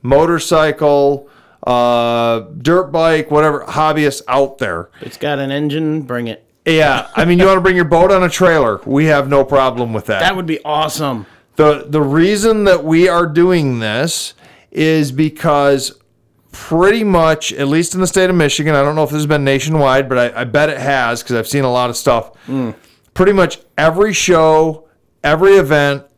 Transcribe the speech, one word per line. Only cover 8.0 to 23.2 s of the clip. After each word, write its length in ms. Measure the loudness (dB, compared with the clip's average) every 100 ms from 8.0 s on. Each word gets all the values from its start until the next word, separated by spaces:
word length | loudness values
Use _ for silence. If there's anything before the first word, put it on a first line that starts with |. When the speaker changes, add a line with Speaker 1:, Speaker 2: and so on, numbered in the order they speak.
| 4
Speaker 1:
on 100 | 2
a 60 | 0
trailer, 520 | 2 2 4 0 -2 -2
we 200 | 0 2
have 220 | 2 2
no 160 | 0
problem 480 | 2 2 0 -2 -6
with 140 | -6 -4
that. 140 | -2
Speaker 2:
That 160 | -2 -2
would 100 | -6
be 140 | -6
awesome. 640 | -4 -4 -2 -4 -6 -6 -10 _ _ 0
Speaker 1:
The, 280 | 2 2 -2
the 120 | -2
reason 640 | 0 2 2 2 0 2
that 180 | 2 2
we 240 | 2 2 2
are 180 | 2 0
doing 540 | 0 2 2 0 -2
this 540 | -4 -4 -4 -6 -10 -16 -20 _ _
is 420 | -2 0 0 -2
because 800 | -2 -4 -2 -2 2 2 0 -2 -14 _ _ _ _ _
pretty 500 | -20 -4 2 2 2
much, 480 | 2 2 2 0 -4
at 140 | -6 -2
least 260 | 0 -2
in 60 | -2
the 60 | -2
state 240 | 0 0
of 60 | 2
Michigan, 380 | 0 0 0
I 80 | 0
don't 120 | 0
know 80 | 0
if 60 | -2
this 80 | -2
has 80 | -2
been 180 | 0
nationwide, 640 | 0 -2 -2 0 2 2 0
but 100 | -2 -2 -4
I, 60 |
I 20 |
bet 240 | -4 0 0
it 80 | -2
has 440 | -4 -2 -2 -4
'cause 140 | -4 -4
I've 120 | -2
seen 160 | -2
a 80 | 0
lot 180 | 0 -2
of 60 | -2
stuff. 340 | 0 0 -2 _ -10
Speaker 2:
Mm. 280 | -6 -6 -10 _ _ _
Speaker 1:
Pretty 180 | 0